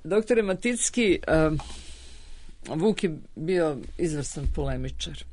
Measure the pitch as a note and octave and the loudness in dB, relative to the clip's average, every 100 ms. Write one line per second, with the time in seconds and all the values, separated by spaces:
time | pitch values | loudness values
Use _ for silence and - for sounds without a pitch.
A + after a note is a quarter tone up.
0 | D#3 G#3 A3 A3+ G3 F#3 A#3+ A#3+ - B3 | 0 0 4 4 4 0 0 0 0 2
1 | G#3+ D#3+ - D#3+ D#3 D3 - - - - | 4 4 4 4 4 2 -4 -10 -12 -16
2 | - - - - - - - D3+ G#3+ G3 | -16 -16 -14 -12 -14 -14 -6 2 2 4
3 | F#3 D3 - - D#3+ F3+ D#3 C3+ - - | 0 -2 -10 -6 0 2 2 0 -6 -2
4 | F3 D3 C3 D3+ C3+ - C#3 B2+ C3 - | 0 0 -4 -2 0 0 0 -2 -4 -4
5 | - C#3+ - | -6 -8 -12